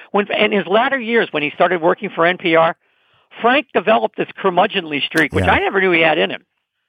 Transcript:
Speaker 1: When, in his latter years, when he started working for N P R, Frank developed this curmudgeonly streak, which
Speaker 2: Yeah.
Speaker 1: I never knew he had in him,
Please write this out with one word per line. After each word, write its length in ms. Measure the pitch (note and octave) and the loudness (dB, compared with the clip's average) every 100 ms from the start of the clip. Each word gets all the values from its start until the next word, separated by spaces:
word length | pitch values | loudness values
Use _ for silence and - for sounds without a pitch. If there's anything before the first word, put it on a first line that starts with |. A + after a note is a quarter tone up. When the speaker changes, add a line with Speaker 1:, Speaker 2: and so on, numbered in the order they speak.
| - | -6
Speaker 1:
When, 160 | - G3+ | -4 -2
in 200 | - G#3+ | -2 0
his 140 | G#3 E3 | 0 0
latter 340 | G3+ C4 C4 | 0 0 -2
years, 280 | A3 A#3 E3+ | -2 0 0
when 140 | D#3 | -2
he 80 | D3 | -4
started 280 | - F3+ F3 | 0 0 2
working 300 | E3 F3+ F#3+ | 0 0 -4
for 160 | - E3 | 0 0
N 140 | F3+ | 0
P 160 | F3 E3 | 0 2
R, 200 | E3 E3+ _ _ _ _ _ - | 2 0 _ _ _ _ _ -2
Frank 280 | A#3 C4 - | 0 0 0
developed 460 | A3+ F3+ A3+ A3 - | -4 2 0 0 -6
this 120 | E3 - | -10 -4
curmudgeonly 600 | G3 F3 G3+ G3 E3 C#3+ - | -2 0 0 -2 -6 -6 -4
streak, 260 | D#3+ D3+ | -2 -2
which 140 | - - | 0 0
Speaker 2:
Yeah. 60 | |
Speaker 1:
I 80 | C4+ | 0
never 200 | G4 G3+ | 0 0
knew 120 | F#3+ | 0
he 100 | E3 | 2
had 160 | D#3+ D#3 | 2 2
in 140 | F#3+ | -2
him, 120 | A#2 _ _ _ _ | -6 _ _ _ _